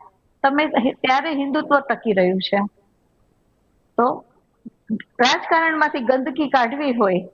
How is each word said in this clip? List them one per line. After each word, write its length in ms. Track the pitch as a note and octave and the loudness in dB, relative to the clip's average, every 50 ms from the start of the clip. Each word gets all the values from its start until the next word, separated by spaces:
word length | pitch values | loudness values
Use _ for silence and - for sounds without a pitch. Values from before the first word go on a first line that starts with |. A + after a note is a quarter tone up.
| - - _ _ _ _ _ _ - | -6 -18 _ _ _ _ _ _ 0
તમે 220 | C#4 C4+ D4 D#4 D4 - - A3 C4 B3 - | 0 2 2 0 0 0 0 0 0 -2 -2
ત્યારે 300 | - C4 B3+ C#4 D4 E4 | 0 0 0 0 0 -2
હિન્દુત્વ 480 | D#4 C#4 C#4 C#4 C4 D4+ D4+ D4 C#4+ C#4 | -4 -4 -4 -2 -2 -2 0 2 2 2
ટકી 340 | C#4 - A3+ - - A#3 G3+ | 2 0 -4 -4 -2 -2 2
રહ્યું 280 | F#3+ F3+ F3+ F#3 F#3 | 2 2 2 2 0
છે. 160 | F#3 - - G3+ G3+ G#3 _ _ _ _ _ _ _ _ _ _ _ _ _ _ _ _ _ _ _ _ _ _ _ _ _ - | -2 -2 -2 -2 -2 -2 _ _ _ _ _ _ _ _ _ _ _ _ _ _ _ _ _ _ _ _ _ _ _ _ _ -2
તો 280 | A#3+ B3+ D#4 - - _ _ _ _ _ _ _ - A#3 - _ _ - A3 G3+ - _ _ - | 0 0 -2 -6 -12 _ _ _ _ _ _ _ -20 -20 -20 _ _ -8 -8 -8 -8 _ _ 0
રાજકારણમાંથી 800 | A#3+ B3+ D4+ F4 - - E4+ E4 E4 D#4+ D#4+ D#4 D4+ D4 D4+ D4 | 2 2 2 0 -2 0 0 0 0 0 0 0 0 0 -2 -2
ગંદકી 480 | A#3 G#3+ C4 C4 C4 D#4 C4 D#4 D4+ C4+ | 0 0 0 0 0 -4 -4 -4 -2 0
કાઢવી 460 | C#4+ C4 A#3+ A3+ B3+ C#4 D4+ C#4 A#3+ | 2 2 2 2 -2 -2 -2 -2 0
હોય 280 | A#3 A3 F#3+ F#3 F3 F3+ - | 2 2 2 2 0 -2 -6